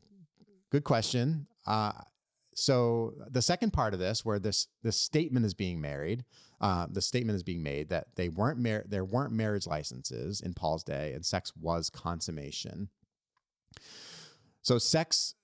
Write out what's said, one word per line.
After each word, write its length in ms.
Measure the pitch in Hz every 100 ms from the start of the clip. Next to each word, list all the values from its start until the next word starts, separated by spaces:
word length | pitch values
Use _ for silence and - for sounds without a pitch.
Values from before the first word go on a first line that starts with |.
| _ 196 165 _ _ _ _
good 120 | 143
question. 640 | - 120 - 127 131 160 143 _ -
Uh, 240 | 107 107 - - _ _ _ _ -
so 580 | - 127 120 117 113 - -
the 140 | 143
second 300 | - 180 220
part 200 | - 110
of 60 | 92
this, 260 | 92 110 113
where 140 | 104
this, 280 | 104 - - _
this 160 | 113 -
statement 480 | - 151 165 127 110
is 80 |
being 260 | 92 92 85
married, 460 | 73 71 78 117 - - - -
uh, 260 | 101 87 82
the 120 | 95
statement 340 | - 123 113 98
is 80 |
being 180 | 90 85
made 280 | 76 71 76
that 180 | 85 - -
they 140 | 87
weren't 280 | 82 120 123
mar-, 280 | 117 107 101
there 180 | 101 95
weren't 280 | 120 139
marriage 340 | 110 107 101 -
licenses 720 | 78 73 64 - 58 73 101
in 140 | 92 87
Paul's 280 | 78 80
day 300 | - 71 76
and 100 | 67
sex 300 | 87 92 - -
was 360 | 80 85 80
consummation. 1000 | - 85 85 - 78 69 - - 80 101 _ _ _ _ _ _ _ _ - - - - - - - _ _
So 140 | - 123
sex 580 | - 160 170 - - -